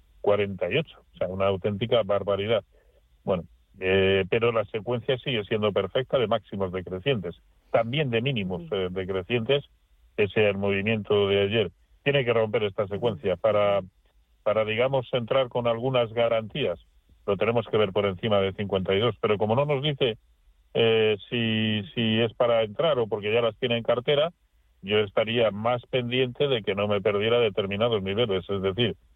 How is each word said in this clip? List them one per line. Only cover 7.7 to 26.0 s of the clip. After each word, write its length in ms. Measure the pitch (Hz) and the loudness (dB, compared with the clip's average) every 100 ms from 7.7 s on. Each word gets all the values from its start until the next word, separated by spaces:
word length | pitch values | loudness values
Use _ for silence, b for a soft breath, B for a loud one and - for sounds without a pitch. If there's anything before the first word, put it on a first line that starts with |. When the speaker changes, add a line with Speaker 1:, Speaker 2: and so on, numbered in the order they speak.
Speaker 1:
también 400 | 123 113 143 139 | 0 0 -2 0
de 120 | 113 | 0
mínimos, 400 | 135 120 92 87 | 0 -2 -4 -6
Speaker 2:
Ujú. 120 | 82 98 | -4 -4
Speaker 1:
eh, 120 | 92 | -2
decrecientes, 760 | 92 92 95 90 120 113 139 - _ _ _ _ - | -4 -4 -4 -2 -2 0 -2 -2 _ _ _ _ -2
ese 320 | 104 110 104 | 0 2 2
el 80 | 98 | 2
movimiento 720 | 101 98 104 110 101 104 101 | 0 0 0 -2 0 2 4
de 140 | 101 | 2
ayer. 300 | 101 113 90 - _ _ | 2 0 -2 -6 _ _
Tiene 200 | 143 139 | -2 0
que 80 | 120 | 2
romper 300 | 113 110 113 | 0 0 0
esta 240 | 104 - 98 | -2 -2 -4
secuencia 500 | 101 117 95 95 87 | -2 -2 -2 -2 0
para, 440 | 110 104 101 98 95 _ _ _ _ _ | 2 2 2 0 -2 _ _ _ _ _
para, 200 | 107 107 | -2 0
digamos, 440 | 107 110 131 135 123 | 0 0 0 0 -2
entrar 360 | 127 113 135 123 | -4 0 0 0
con 180 | 123 120 | -2 -2
algunas 460 | 117 127 127 113 | 0 0 0 0
garantías. 680 | 117 117 113 110 156 107 85 - _ _ _ - | 0 0 0 -2 -4 -4 -4 -12 _ _ _ -4
Lo 120 | 98 | 0
tenemos 280 | 107 117 107 | 2 0 0
que 120 | 110 | 0
ver 140 | 101 | 2
por 120 | 101 | 2
encima 340 | 101 90 113 101 | 0 0 0 2
de 120 | 95 | 2
cincuenta 420 | 92 101 98 92 | -2 -2 -2 0
y 60 | 98 | 2
dos, 160 | 117 104 | 0 0
pero 180 | 110 101 | -2 0
como 180 | 107 120 | 2 0
no 80 | |
nos 180 | 147 139 | 0 0
dice, 360 | 151 143 127 110 _ _ _ _ _ | -2 0 -2 -2 _ _ _ _ _
eh, 420 | 127 113 113 110 104 - | 0 4 4 2 0 -4
si, 520 | 120 113 110 110 107 98 | -2 0 0 0 -2 -4
si 260 | 120 113 110 | -2 0 2
es 140 | 117 | 0
para 280 | - 120 117 | 0 2 2
entrar 360 | 110 101 160 131 | 0 0 0 0
o 80 | 107 | -2
porque 260 | 107 104 | -2 0
ya 80 | 113 | 0
las 160 | 117 - | 0 -2
tiene 220 | 123 117 | -2 -2
en 40 | |
cartera, 500 | 117 120 135 143 165 - _ _ _ _ | 0 -2 0 0 0 -6 _ _ _ _
yo 160 | 95 107 | 0 0
estaría 520 | 101 - 110 120 110 | 2 0 0 2 2
más 300 | 101 113 123 - | 0 -2 -2 -2
pendiente 600 | 131 | -4